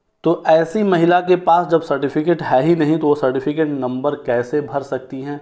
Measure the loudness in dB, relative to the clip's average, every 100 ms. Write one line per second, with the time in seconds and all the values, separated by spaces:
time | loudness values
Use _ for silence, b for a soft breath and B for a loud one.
0 | _ _ -2 -2 2 2 2 0 2 2
1 | 4 2 2 0 2 2 2 0 0 -2
2 | -2 -2 0 0 2 2 2 2 2 2
3 | 2 2 0 -2 -2 -2 -2 -2 -4 -4
4 | -4 -4 -4 -2 -2 -4 -4 -6 -6 -8
5 | -8 -12 -10 -10